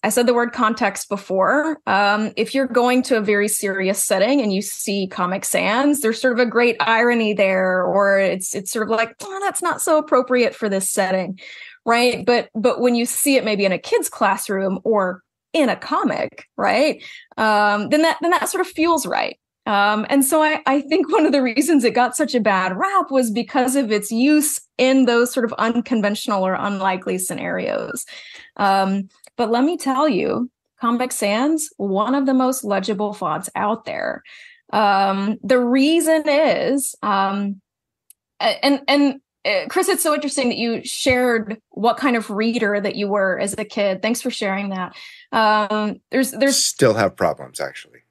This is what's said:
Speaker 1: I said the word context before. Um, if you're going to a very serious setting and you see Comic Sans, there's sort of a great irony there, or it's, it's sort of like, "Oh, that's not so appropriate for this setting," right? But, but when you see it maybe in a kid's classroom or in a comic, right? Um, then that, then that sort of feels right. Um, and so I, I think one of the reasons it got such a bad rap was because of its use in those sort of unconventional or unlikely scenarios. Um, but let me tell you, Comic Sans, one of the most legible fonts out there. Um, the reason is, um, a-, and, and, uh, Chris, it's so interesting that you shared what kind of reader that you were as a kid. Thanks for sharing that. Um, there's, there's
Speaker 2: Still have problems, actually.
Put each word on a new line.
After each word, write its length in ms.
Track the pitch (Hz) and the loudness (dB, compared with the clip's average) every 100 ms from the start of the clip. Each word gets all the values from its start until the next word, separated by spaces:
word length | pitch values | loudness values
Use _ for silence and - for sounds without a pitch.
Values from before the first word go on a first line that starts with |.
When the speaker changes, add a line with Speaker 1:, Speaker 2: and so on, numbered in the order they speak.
Speaker 1:
I 60 | 214 | 0
said 180 | 247 240 | 0 2
the 80 | |
word 180 | 240 240 | 2 0
context 560 | 240 220 226 208 196 - | 0 0 0 -2 -4 -8
before. 680 | 202 - 190 190 269 311 294 - | -10 -4 0 2 2 0 -4 -2
Um, 460 | 196 202 208 214 - | 2 2 0 -2 -4
if 200 | 226 269 | -2 -2
you're 100 | 262 | 0
going 340 | 247 247 254 | 2 2 2
to 120 | 254 233 | 2 0
a 60 | |
very 240 | 208 202 208 | 2 0 0
serious 580 | - 202 190 190 202 | -2 -4 -2 -2 -2
setting 360 | - 190 208 285 | 0 2 2 2
and 100 | 214 | 2
you 100 | 190 | -2
see 440 | 208 - - 202 190 | -4 -8 -4 -4 -4
Comic 380 | - 180 190 | -4 -4 -4
Sans, 560 | - 180 180 226 285 285 | -2 0 0 2 2 2
there's 200 | 220 226 | 0 0
sort 120 | 254 233 | 0 2
of 60 | |
a 60 | 240 | 0
great 260 | 226 240 226 | 2 2 0
irony 540 | 220 226 240 233 220 | 0 2 2 2 0
there, 500 | 202 196 185 185 185 | 2 2 2 2 0
or 340 | 180 185 196 196 | 0 2 4 4
it's, 340 | 196 185 185 | 2 -2 -6
it's 180 | - 190 | -8 -6
sort 100 | 233 | -6
of 80 | 208 | -2
like, 240 | 220 226 - | -2 -2 -6
"Oh, 160 | 403 381 | -12 -6
that's 200 | 392 - | -6 -4
not 180 | 349 - | -4 -2
so 160 | - 311 | 2 0
appropriate 600 | 302 262 247 254 226 - | 4 0 2 2 0 -2
for 120 | 214 | -4
this 220 | 190 190 | -2 -2
setting," 480 | - 185 190 185 190 - - - - - | -2 0 -2 -4 -10 -14 -20 -20 -10 0
right? 400 | 233 247 240 190 | 2 2 0 0
But, 240 | 240 - | 0 0
but 260 | 226 240 - | -2 0 2
when 160 | 247 240 | 2 2
you 100 | 240 | 0
see 300 | - 294 269 | -2 2 2
it 80 | |
maybe 200 | 214 208 | 2 0
in 80 | 196 | 0
a 60 | 180 | 0
kid's 320 | - 453 330 | 0 -2 -2
classroom 720 | - 208 202 - 196 190 190 | 0 0 0 -2 -2 -2 -2
or 380 | - 214 185 185 _ _ _ | 0 2 0 -4 _ _ _
in 140 | 330 262 | 0 2
a 80 | - | 0
comic, 720 | - 330 269 - - - - - | -2 -2 0 -2 -6 -8 -20 -2
right? 460 | 196 214 294 - - - - - | 0 2 2 -2 -10 -20 -18 -2
Um, 500 | 214 208 208 208 208 | 2 4 2 2 2
then 140 | 302 | 2
that, 160 | 320 - | 2 2
then 120 | 339 | 0
that 160 | 349 - | 0 0
sort 120 | 370 | -4
of 60 | 370 | -4
feels 400 | - 330 320 180 | 0 0 0 0
right. 320 | - - - _ _ - | -2 -4 -8 _ _ -2
Um, 380 | 202 202 214 220 | 2 2 0 0
and 140 | 277 | 2
so 180 | 269 320 | 2 2
I, 180 | 311 311 - | 2 0 0
I 140 | 277 | 0
think 300 | 277 320 302 | 0 0 2
one 120 | 381 | 2
of 80 | 320 | 4
the 100 | 277 | 2
reasons 420 | 254 233 294 302 | 2 0 2 4
it 100 | 233 | 4
got 220 | 240 247 - | 2 0 0
such 180 | 302 | 0
a 60 | 247 | 2
bad 360 | 214 190 185 185 | 2 2 0 -2
rap 340 | 370 392 349 | 0 0 0
was 200 | 269 240 | 0 0
because 460 | 214 - 294 254 269 | -2 -2 0 2 0
of 160 | 226 | 0
its 180 | 214 202 | -2 -2
use 500 | 226 262 302 294 - _ - | 0 4 4 2 -4 _ 0
in 260 | 254 269 247 | 2 4 4
those 260 | 233 240 | 4 2
sort 120 | - 226 | 0 -2
of 80 | |
unconventional 880 | - 226 233 226 233 202 208 - 202 | -2 -2 0 0 0 0 -2 -2 -2
or 100 | 185 | 0
unlikely 640 | 185 202 196 190 185 190 185 | -2 -4 -2 -2 -2 -4 -4
scenarios. 840 | 185 180 180 180 - - - - - - - - - - | -4 -6 -6 -4 -4 -4 -6 -10 -12 -18 -20 -20 -20 -2
Um, 520 | 202 196 190 196 190 _ - - | 2 2 2 -2 -6 _ -20 -4
but 140 | 220 | 0
let 140 | 233 | 2
me 120 | 277 349 | 2 0
tell 320 | 269 262 302 | -2 0 0
you, 420 | 196 147 - 247 _ _ _ | 0 0 -2 -4 _ _ _
Comic 320 | 233 240 254 | -2 0 -2
Sans, 580 | - 208 208 285 320 - - | -2 -2 0 0 0 -4 -6
one 380 | 196 190 214 277 | -2 0 0 0
of 100 | 269 | 2
the 80 | |
most 300 | 262 254 254 | 2 2 -2
legible 500 | 208 196 190 202 208 | -2 -2 -2 -4 -4
fonts 340 | 208 170 156 - | -4 -6 -6 -6
out 300 | - 208 226 | -4 -2 -2
there. 380 | - - - - - - - - _ | -6 -6 -6 -6 -12 -20 -20 -20 _
Um, 680 | 208 208 196 196 196 202 220 | 2 2 4 2 0 -2 -4
the 180 | 196 254 | 2 2
reason 680 | 247 262 277 330 311 320 302 | 4 2 4 2 2 2 2
is, 680 | 285 302 156 165 277 262 - | 2 2 2 0 -2 -4 -6
um, 580 | 208 196 196 196 202 190 _ _ _ _ _ _ _ _ | -2 0 0 -2 -4 -8 _ _ _ _ _ _ _ _
a-, 240 | 220 - | -2 0
and, 160 | 277 285 285 | 0 0 2
and, 320 | 285 285 269 _ _ - | 2 2 -2 _ _ -2
uh, 200 | 196 156 | -2 -2
Chris, 200 | 359 370 | -2 0
it's 140 | 381 | 0
so 120 | 330 | 0
interesting 340 | 294 285 285 247 | -2 -2 -2 -2
that 80 | - | -2
you 260 | 233 226 | -2 -4
shared 760 | - - 285 254 254 233 214 220 _ | -6 -4 0 2 2 0 -4 -12 _
what 260 | - 220 226 | -2 0 0
kind 180 | 269 240 | 0 -2
of 140 | 214 | -4
reader 500 | 202 226 233 202 202 | -2 -2 0 0 0
that 160 | 196 - | -4 -4
you 120 | 202 | -2
were 300 | 208 190 180 | 0 0 -2
as 160 | 202 208 | -4 -6
a 60 | |
kid. 360 | 208 - 202 190 | -8 -2 -2 0
Thanks 220 | 220 247 | -2 -2
for 80 | 254 | -4
sharing 400 | - 202 190 202 | -6 -4 -4 -6
that. 260 | 190 180 - - - - | -6 -8 -12 -20 -20 -4
Um, 680 | 226 220 214 208 214 208 - _ | 0 2 2 0 -2 -2 -6 _
there's, 200 | 262 262 | -2 -2
there's 340 | 220 269 269 | 0 0 2
Speaker 2:
Still 300 | - - 127 | -2 2 2
have 200 | 107 98 - | 4 0 2
problems, 440 | 87 76 65 - | -2 -2 -10 -10
actually. 380 | 67 - - - _ | -10 -10 -20 -20 _